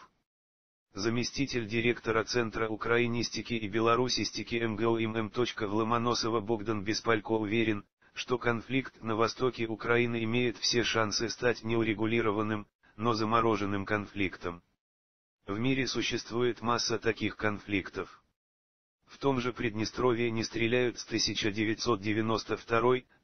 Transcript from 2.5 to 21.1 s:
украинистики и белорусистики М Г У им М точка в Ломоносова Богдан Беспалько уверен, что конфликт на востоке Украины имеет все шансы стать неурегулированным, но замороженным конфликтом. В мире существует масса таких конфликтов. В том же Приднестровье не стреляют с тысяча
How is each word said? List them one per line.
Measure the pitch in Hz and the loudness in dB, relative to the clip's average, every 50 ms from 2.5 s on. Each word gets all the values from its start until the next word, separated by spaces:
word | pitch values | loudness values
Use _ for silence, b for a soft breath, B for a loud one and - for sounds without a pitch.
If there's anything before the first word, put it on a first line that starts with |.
| 101 113 113 110 | -2 -2 -2 -2
украинистики | 110 104 - 113 117 120 120 120 117 120 110 - - 113 104 - 120 | -4 -4 0 2 2 4 2 2 0 -2 -2 -4 -4 -6 -6 -4 -4
и | 113 110 | -4 -4
белорусистики | 101 98 113 110 117 117 120 127 123 120 - 107 - - - 107 - 123 | -2 0 2 4 4 4 4 4 2 0 -2 -2 -4 -4 -6 -6 -4 -2
М | 117 117 113 110 | -2 0 0 0
Г | 98 113 | 2 2
У | 117 117 113 | 2 2 2
им | 113 110 110 | 0 0 0
М | 113 110 104 | -2 -2 -2
точка | - 123 120 - - - 110 | -2 -2 -2 -2 -2 -4 -4
в | 98 101 | 0 0
Ломоносова | 110 113 110 117 117 117 123 117 107 - 117 110 117 | 0 2 2 0 2 2 2 0 0 0 0 0 0
Богдан | 101 101 117 107 101 107 113 107 92 | 0 0 -2 -2 0 -2 -2 -2 -2
Беспалько | 104 104 - - 117 113 110 - - 113 | -2 -2 0 2 2 2 2 2 0 -2
уверен, | 110 110 101 104 117 113 110 107 101 - _ _ b b b - | -2 0 0 0 2 2 2 0 -2 -4 _ _ b b b -12
что | - - - 127 | -10 -4 -2 -2
конфликт | 120 - 120 117 113 101 - 123 135 127 - - - - | 0 0 0 0 0 -2 -4 -2 -2 -2 -4 -8 -8 -6
на | 110 113 | -2 0
востоке | 104 113 110 - - 127 127 117 - 117 | 2 2 0 2 0 0 0 0 0 -4
Украины | 110 110 104 - 113 120 120 120 120 117 117 113 | -4 -4 -4 0 2 2 4 4 2 0 -2 0
имеет | 110 113 123 123 120 107 - | 0 0 2 2 0 -2 -2
все | - - - 120 110 | -2 0 2 2 2
шансы | - - 113 110 104 95 - 120 107 | 2 2 2 2 0 0 -2 -4 -4
стать | 98 - 123 123 113 - - | -2 0 2 2 2 0 0
неурегулированным, | 113 117 117 113 110 107 98 110 110 113 117 113 113 98 107 107 107 110 104 104 - _ _ b b b | 0 0 2 2 2 0 0 0 0 2 2 2 2 0 0 0 0 -2 -4 -6 -10 _ _ b b b
но | - 107 120 117 | -2 0 0 2
замороженным | 104 113 107 113 117 113 117 110 98 101 98 101 101 98 | 2 2 2 4 4 4 4 2 2 0 0 -2 -2 -2
конфликтом. | - 107 107 101 90 - 101 98 87 - - - 92 85 87 - _ _ _ _ _ _ _ _ _ _ _ _ _ _ _ _ | 0 -2 -2 -2 -4 -4 -2 -2 -2 -2 -6 -8 -8 -8 -8 -12 _ _ _ _ _ _ _ _ _ _ _ _ _ _ _ _
В | - 101 107 | -6 -4 -2
мире | 117 131 135 135 131 | 0 0 0 0 0
существует | 117 - 120 113 - 120 113 - - 107 117 123 123 110 - | -2 -2 -2 -2 -2 -2 -4 -4 -4 -2 0 0 0 0 -2
масса | 110 117 120 113 - - 117 104 | -2 0 0 0 0 -2 -2 -2
таких | - 117 107 - 110 101 - | 0 -2 0 0 -2 -4 -2
конфликтов. | - - 107 104 95 - - 104 98 87 - - 95 87 - - - _ _ _ _ _ _ _ _ _ _ _ _ _ _ _ _ _ | -2 -2 -2 -2 -2 -4 -2 -2 -2 -2 -2 -6 -8 -8 -8 -10 -18 _ _ _ _ _ _ _ _ _ _ _ _ _ _ _ _ _
В | _ - | _ -10
том | - - 139 135 127 | -2 0 2 2 2
же | 120 127 110 | 0 -2 -2
Приднестровье | - 120 120 104 107 110 101 - - 123 127 120 113 120 120 | -2 -2 -2 -2 -2 -2 -2 0 0 2 2 2 2 2 0
не | 113 113 110 | 0 -2 -2
стреляют | - - 113 117 113 120 123 123 120 104 - | -2 -2 0 2 2 4 2 2 2 -2 -4
с | - | -6
тысяча | - | -2